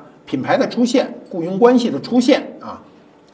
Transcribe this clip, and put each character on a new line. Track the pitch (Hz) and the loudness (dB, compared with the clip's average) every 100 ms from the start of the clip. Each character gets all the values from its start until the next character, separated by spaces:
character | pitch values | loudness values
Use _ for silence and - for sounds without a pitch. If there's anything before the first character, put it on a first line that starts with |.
| - - - | -14 -20 -8
品 | 135 | -6
牌 | 156 - | 0 0
的 | 220 | 0
出 | - | 0
现、 | 247 - - - - | 0 0 -2 -6 -12
雇 | 180 | -8
佣 | 165 190 | -6 2
关 | 233 254 | 4 4
系 | 214 | 2
的 | 139 | -4
出 | - 240 | -2 0
现 | 269 262 - - | 4 2 0 -14
啊， | - - - - - _ _ | -16 -18 -20 -20 -20 _ _